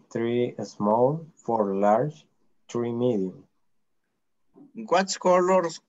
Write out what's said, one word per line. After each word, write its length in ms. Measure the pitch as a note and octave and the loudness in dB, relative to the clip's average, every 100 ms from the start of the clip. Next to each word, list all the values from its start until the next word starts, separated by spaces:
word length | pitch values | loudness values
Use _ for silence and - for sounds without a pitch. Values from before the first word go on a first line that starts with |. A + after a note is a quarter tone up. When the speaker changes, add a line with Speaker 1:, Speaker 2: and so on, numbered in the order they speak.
| _ | _
Speaker 1:
three 400 | A2+ A#2 A#2+ B2 - | -6 -2 -2 -2 -6
small, 640 | G#2 - G#2 A2+ B2+ D#3+ E3 _ | -12 -4 0 2 2 0 -8 _
four 300 | - A2+ G2+ | -4 -2 -2
large, 500 | G2 G#2 A2 D3 - _ _ _ _ - | 0 2 2 0 -6 _ _ _ _ -10
three 220 | A#2+ A#2+ | -6 -4
medium. 520 | A#2 B2 A2 F#2 F#2+ - _ _ _ _ _ _ _ _ _ _ - - - | -2 0 0 -4 -8 -20 _ _ _ _ _ _ _ _ _ _ -20 -20 -14
Speaker 2:
What 420 | A2 F3 F#3+ - | -2 0 0 -2
colors 640 | F#3 F3+ F3+ F#3+ E3+ D#3+ | 2 4 4 2 0 -6